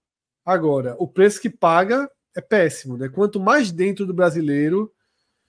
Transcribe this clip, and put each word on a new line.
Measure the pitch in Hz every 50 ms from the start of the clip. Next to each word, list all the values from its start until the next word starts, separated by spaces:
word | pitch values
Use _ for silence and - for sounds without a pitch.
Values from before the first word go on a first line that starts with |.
| _ _ _ _ _ _ _ _ _
Agora, | - 185 180 160 156 143 135 127 123 120 -
o | 180 -
preço | - - 190 208 202 -
que | - 233
paga | - - - 165 165 170 190 196 233 269 277 277 - _ _ _ _
é | 180
péssimo, | - _ - 208 175 160 160 - - 135 127 120
né? | 131 135
Quanto | 131 185 202 202 202 208
mais | 190 202 254 294 254 196
dentro | 170 160 185 196 202 196 202 185
do | 185
brasileiro, | 170 180 175 151 170 160 147 143 143 147 151 175 196 214 214 _ _ _ _ _ _ _ _ _ _ _